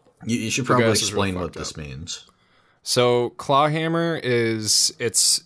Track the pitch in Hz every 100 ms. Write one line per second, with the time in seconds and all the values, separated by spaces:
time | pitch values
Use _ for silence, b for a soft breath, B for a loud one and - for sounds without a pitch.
0 | _ _ 107 113 110 135 123 127 113 101
1 | 98 107 98 90 85 82 78 - 73 67
2 | 87 - - b b b b b - 127
3 | 123 120 120 - - 139 151 160 165 165
4 | 170 160 127 120 113 110 107 - - -
5 | 117 - - -